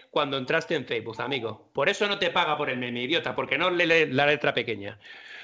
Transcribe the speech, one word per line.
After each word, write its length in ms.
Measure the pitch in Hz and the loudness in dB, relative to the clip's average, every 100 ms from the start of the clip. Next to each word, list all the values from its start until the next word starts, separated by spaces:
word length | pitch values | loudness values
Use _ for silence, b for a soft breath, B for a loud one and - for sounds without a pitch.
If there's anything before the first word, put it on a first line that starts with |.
| B | B
cuando 260 | 160 139 135 | 0 0 -2
entraste 380 | 127 160 160 | 0 0 0
en 120 | 156 123 | -4 -2
Facebook, 340 | 117 113 110 | -4 -4 -6
amigo. 500 | 120 139 110 107 _ | -4 -4 -4 -8 _
Por 160 | - 156 | 0 0
eso 200 | 202 208 | 2 -2
no 100 | 202 | 0
te 120 | 180 | 0
paga 260 | - 160 147 | 0 0 0
por 140 | 135 | -2
el 80 | 123 | -2
meme, 240 | 123 120 | -4 -4
idiota, 320 | 127 165 127 135 | 0 0 0 -4
porque 200 | 123 139 | -2 0
no 120 | 180 | 2
lee 160 | 175 170 | 2 4
le-, 200 | 165 156 | 4 4
la 140 | 131 143 | 4 4
letra 260 | 147 147 | 4 2
pequeña. 460 | 131 117 104 101 110 B B B B | 0 -2 -4 -6 -12 B B B B